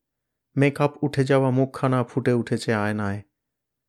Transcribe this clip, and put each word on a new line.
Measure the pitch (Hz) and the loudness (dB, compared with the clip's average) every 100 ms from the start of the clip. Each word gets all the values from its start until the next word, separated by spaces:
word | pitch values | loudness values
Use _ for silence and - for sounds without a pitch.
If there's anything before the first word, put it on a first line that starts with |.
| _ _ _ _ _ 139 | _ _ _ _ _ 0
মেকআপ | 139 139 147 143 | 0 2 -2 0
উঠে | 147 - | -4 0
যাওয়া | 135 135 135 | 2 2 2
মুখখানা | 127 131 - 135 127 | 2 0 -2 0 0
ফুটে | 120 - 120 | -2 -2 0
উঠেছে | 120 117 113 - | 0 0 -4 -2
আয়নায়। | 110 104 107 101 101 - _ _ _ _ _ | -2 -2 -2 -4 -6 -10 _ _ _ _ _